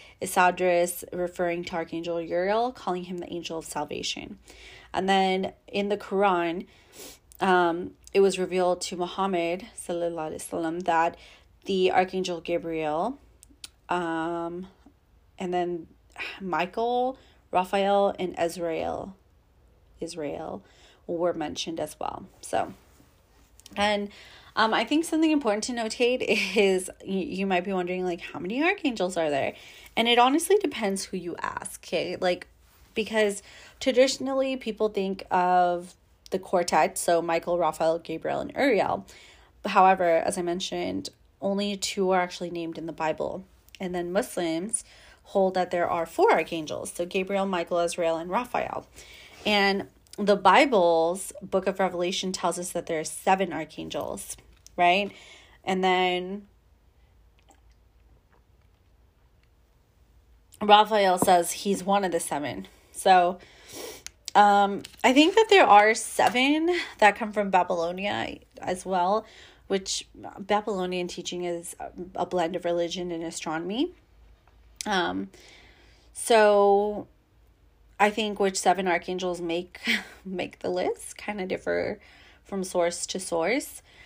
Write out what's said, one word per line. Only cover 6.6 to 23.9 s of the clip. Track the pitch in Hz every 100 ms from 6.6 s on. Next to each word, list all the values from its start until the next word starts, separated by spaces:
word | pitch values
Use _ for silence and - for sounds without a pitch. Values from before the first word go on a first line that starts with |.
| - _ _ - - - _ -
um, | 190 180 175 170 190 - -
it | 196
was | 196 185
revealed | 170 185 180 180
to | - 175
Muhammad, | 180 - 196 180 170 185 233 -
sallallahu | - 175 170 170 156
alaihi | 170 -
wasallam, | 170 165 170
that | 185 165 170 170 - - _ _
the | - 196 185
Archangel | - 185 185 180 170
Gabriel, | 170 170 165 160 156 151 214 285 _ _ _ _ - _ -
um, | 175 170 165 165 170 170 175 185 _ - _ _ _ _ -
and | 185
then | 180 175 175 160 _ _ - - -
Michael, | 190 160 180 226 233 247 254 262 _ _ _
Raphael, | 180 185 202 196 202 202 -
and | 180 -
Ezrael, | 170 175 170 160 165 156 196 190 _ _ _ _ _ _ _ -
Israel | 170 175 147 160 160 202 - _ - _ -
were | 170 175
mentioned | 160 151 160 - 165
as | 151 -
well. | - - 196 -
So, | - - - - _ _ _ _ _ _ _ _ - 202
and, | 208